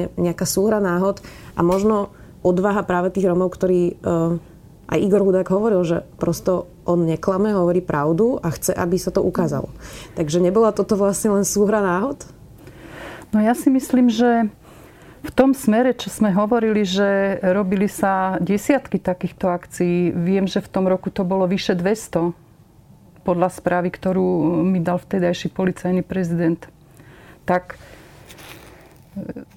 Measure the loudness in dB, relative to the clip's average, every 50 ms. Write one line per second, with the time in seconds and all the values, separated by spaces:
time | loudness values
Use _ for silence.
0 | -2 -4 -2 -2 -2 -2 -2 -2 -4 -2 0 0 2 2 2 2 0 0 0 0
1 | 0 0 -2 -4 -10 -20 -20 -20 -20 -10 -4 0 2 2 2 2 2 2 2 2
2 | -2 -4 -10 -18 -20 -20 -10 -2 0 2 2 2 2 2 2 0 0 0 0 0
3 | 0 0 -2 0 0 2 2 2 0 0 -2 -2 0 2 2 2 2 0 -2 -4
4 | -4 -2 0 0 0 0 -2 -4 -6 -12 -20 -20 -20 -20 -20 -20 -10 -4 -2 0
5 | 2 2 2 4 4 4 2 2 2 0 0 0 2 2 2 2 2 0 0 -2
6 | -4 -8 -8 -4 -2 -2 -2 -2 0 -2 -2 -2 -4 -8 -14 -10 -2 0 0 2
7 | 2 0 0 -2 -2 -2 0 2 2 2 2 2 2 2 2 0 0 0 -2 0
8 | 0 0 2 2 2 2 0 -2 -4 -4 -4 -4 -4 -4 -2 -2 0 0 -2 -2
9 | -2 -2 -2 0 -2 0 -2 -2 -2 -2 -2 -4 -6 -8 -12 -14 -18 -18 -18 -18
10 | -18 -12 -6 -6 -4 -2 0 2 2 2 4 4 2 2 2 0 0 0 0 2
11 | 2 0 0 0 0 0 2 2 0 0 0 2 2 2 2 2 2 0 0 0
12 | -2 -2 -6 -8 -14 -20 -20 -20 -20 -20 -20 -20 -20 -20 -20 -20 -20 -20 -18 -16
13 | -16 -16 -16 -18 -10 -2 0 2 2 2 2 2 2 2 2 2 0 2 2 4
14 | 4 4 4 4 4 4 4 2 0 -2 -4 -10 -20 -20 -20 -20 -20 -20 -20 -20
15 | -20 -20 -20 -16 -14 -6 2 4 4 4 4 2 2 2 2 4 4 2 0 -2
16 | -6 -8 -2 0 2 2 4 2 2 2 2 2 2 2 2 2 2 0 2 2
17 | 2 2 2 2 2 0 0 0 0 2 2 2 0 0 0 0 0 -2 0 0
18 | 0 0 2 0 0 0 -2 -2 0 0 -2 -2 -2 -2 -4 -4 -4 -4 -6 -4
19 | -4 -4 -6 -4 -6 -10 -8 -4 -4 -4 -4 -4 -8 -10 -6 -4 -2 0 0 0
20 | 0 0 -2 -2 -2 0 0 0 0 -2 -2 -4 -6 -4 -4 -2 0 0 0 -2
21 | -4 -6 -6 -4 -4 -2 0 0 0 0 -2 -2 -2 -2 -2 0 0 -2 -2 -2
22 | -4 -4 -2 -2 -2 -2 -4 -6 -16 -20 -20 _ -20 _ _ -20 -20 -20 -20 -20
23 | -20 -20 -18 -8 -4 -2 0 0 0 -2 -2 -4 -4 -2 0 0 -2 -2 -4 -4
24 | -4 -2 0 0 0 2 2 2 2 2 2 2 0 0 0 0 0 -2 -2 -4
25 | -4 -4 -2 0 0 0 0 -2 -6 -8 -4 -2 -2 -2 -2 -2 -4 -2 -2 -2
26 | -2 -2 -4 -4 -2 -2 -2 0 0 0 0 -2 -6 -20 -20 -20 -20 -20 -20 -20
27 | -20 -20 -20 -20 -20 -20 -20 -10 -4 -2 -2 -2 -2 -6 -20 -20 -20 -20 -20 -20
28 | -20 -20 -20 -20 -20 -20 -20 -20 -20 -20 -20 -20 -20 -20 -20 -20 -20 -20 -20 -20
29 | -20 -16 -14 -12 -12 -12 -12 -14 -14 -18 -18